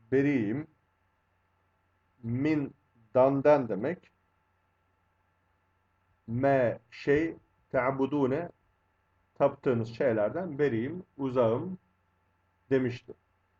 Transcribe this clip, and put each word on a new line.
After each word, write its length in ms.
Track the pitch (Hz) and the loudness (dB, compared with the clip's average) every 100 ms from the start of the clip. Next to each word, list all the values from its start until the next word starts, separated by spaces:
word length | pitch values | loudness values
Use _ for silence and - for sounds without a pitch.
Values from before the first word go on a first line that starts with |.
| _ | _
beriyim, 540 | 131 139 139 104 117 - _ _ _ _ _ _ _ _ _ _ _ _ _ _ _ | 0 2 0 -2 -4 -8 _ _ _ _ _ _ _ _ _ _ _ _ _ _ _
min, 520 | 117 123 147 151 139 - _ _ _ | -6 -2 0 0 -4 -10 _ _ _
dandan 540 | 127 131 139 143 147 120 | 4 4 4 4 4 2
demek, 420 | 95 123 180 - _ _ _ _ _ _ _ _ _ _ _ _ _ _ _ _ _ _ _ _ _ - | -4 -4 -8 -12 _ _ _ _ _ _ _ _ _ _ _ _ _ _ _ _ _ _ _ _ _ -8
me, 520 | 120 139 139 120 - - | -2 2 4 2 -2 -10
şey, 460 | - - 143 165 - _ _ _ | -8 0 0 0 -6 _ _ _
te'budune, 760 | 135 123 135 135 147 131 139 175 - _ _ _ _ _ _ _ | -2 -2 0 -2 0 0 -2 -6 -14 _ _ _ _ _ _ _
taptığınız 540 | _ 143 139 143 120 113 | _ 0 0 0 0 -2
şeylerden 680 | - 143 110 104 147 180 139 | -2 0 2 0 -2 -8 -2
beriyim, 440 | 147 113 123 180 - - | 0 0 -4 -8 -14 -8
uzağım 640 | 135 127 117 120 175 185 _ _ _ _ _ _ _ _ _ | -4 0 2 0 -4 -12 _ _ _ _ _ _ _ _ _
demişti. 440 | 135 127 117 - - _ _ _ _ | 0 0 -4 -14 -20 _ _ _ _